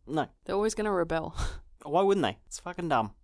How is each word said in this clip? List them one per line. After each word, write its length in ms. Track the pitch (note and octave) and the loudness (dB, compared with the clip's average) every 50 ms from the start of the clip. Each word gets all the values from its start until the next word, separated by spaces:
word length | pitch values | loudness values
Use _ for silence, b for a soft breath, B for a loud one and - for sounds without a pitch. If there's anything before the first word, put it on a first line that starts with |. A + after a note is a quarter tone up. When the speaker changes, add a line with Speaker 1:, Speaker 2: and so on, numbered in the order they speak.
| - - | -12 -6
Speaker 1:
No. 200 | D3 D#3 B2 - - _ _ | -4 -2 -2 -4 -6 _ _
Speaker 2:
They're 100 | - F#3+ | -4 -2
always 180 | G3 G#3 A3 - | 0 0 0 0
gonna 160 | - G#3 G#3+ | -2 -2 0
rebel. 440 | G3 F3+ E3+ E3 E3 E3 D#3+ D#3+ - B B B B B | 0 0 0 0 0 -2 -4 -4 -4 B B B B B
<laughs> 240 | B - - - - | B -18 -20 -16 -6
Speaker 1:
Why 180 | C#3+ D3 F3+ | 0 2 4
wouldn't 220 | G3 G3 G3 G3 C#3+ | 4 4 4 4 2
they? 140 | G2 F#2+ - - - | 0 -2 -4 -10 -16
It's 120 | - - | -14 -12
fucking 300 | - F3 F3 - F3 E3 | -10 -10 -8 -6 -2 0
dumb. 220 | D3 A#2 A2 G2+ - _ | 2 2 2 0 -4 _